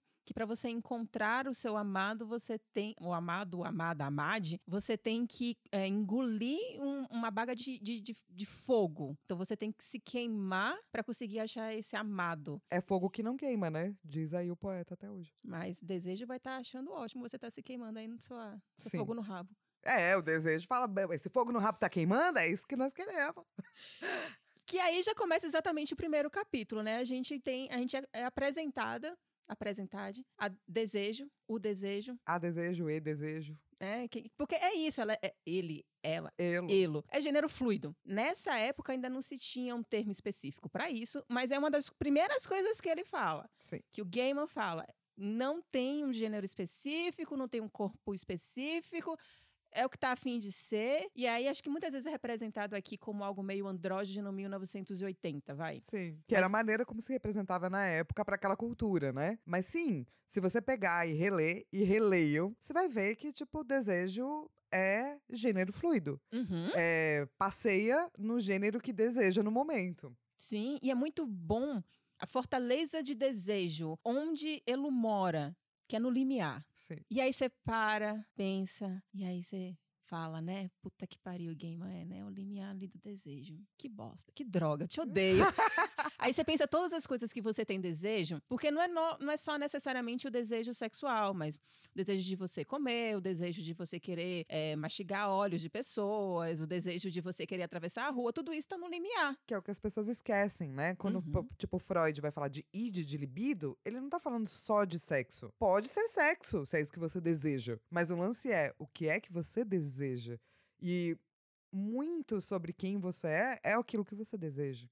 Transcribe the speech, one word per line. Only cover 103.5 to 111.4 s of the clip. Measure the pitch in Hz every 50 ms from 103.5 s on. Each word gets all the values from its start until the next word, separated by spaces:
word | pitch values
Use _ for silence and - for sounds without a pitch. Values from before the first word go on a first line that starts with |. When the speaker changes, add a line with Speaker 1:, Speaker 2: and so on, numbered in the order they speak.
| 294 185 156 139 123 - _
Speaker 2:
ele | 220 220 254
não | 262 285
tá | 302 349
falando | - 320 247 233 220 190
só | - - - - 214 208 208
de | 185 170 170
sexo. | - - 160 135 123 - - - - 107 - _
Pode | 233 196 185 202 214 262
ser | - 415 440 453
sexo, | - 403 302 302 339 - - - - 185 139 -
se | - 160
é |
isso | 151 143 -
que | 175
você | 165 160 - 185
deseja. | 165 165 165 156 139 156 143 131 113 120 117 110 - _
Mas | 170 170 175 160
o | 180
lance | 170 175 202 240 - - 269
é, | 220 175 147 135 - _
o | 151
que | - _ - 170 156
é | 156 208
que | - - 175
você | 175 160 - - 220 247
deseja? | 214 190 180 151 143 131 131 143 135 127 123 117 117 120 117 - _ _ _ _ _ _ _
E | - 175 180 180 175 170 165 - _ _ _ _